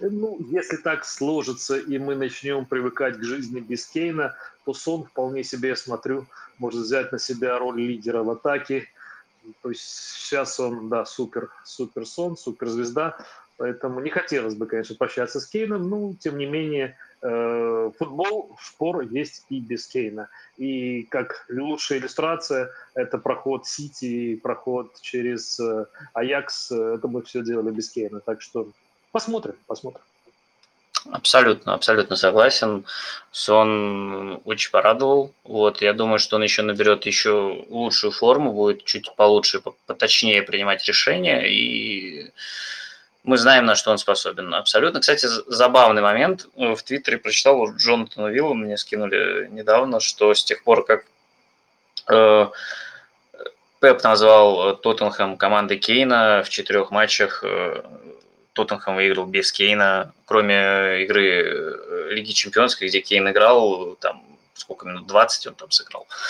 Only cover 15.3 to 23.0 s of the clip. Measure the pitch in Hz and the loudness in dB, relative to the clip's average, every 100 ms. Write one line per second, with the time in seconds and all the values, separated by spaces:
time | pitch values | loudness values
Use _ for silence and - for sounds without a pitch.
15.3 | 139 - 214 220 202 180 208 202 180 156 | -8 -8 -6 -6 -6 -6 -6 -8 -8 -8
16.3 | 143 139 156 156 143 131 - - _ 123 | -6 -6 -6 -4 -4 -6 -10 -20 _ -6
17.3 | 117 117 117 117 113 110 - 156 143 196 | -4 -2 -2 -2 -2 -4 -6 -10 -4 -4
18.3 | 214 - - - - 165 175 117 131 - | -4 -8 -18 -20 -8 -6 -6 -6 -8 -8
19.3 | - - 135 113 117 - 127 110 107 104 | -12 -12 -12 -8 -10 -6 -6 -6 -10 -16
20.3 | - - - 135 131 127 120 117 131 120 | -20 -20 -10 -8 -6 -6 -8 -6 -8 -8
21.3 | - - 123 147 151 - 135 127 - 160 | -12 -10 -8 -6 -6 -4 -6 -6 -6 -4
22.3 | 165 - 135 127 - - 131 | -4 -4 -6 -6 -12 -12 -8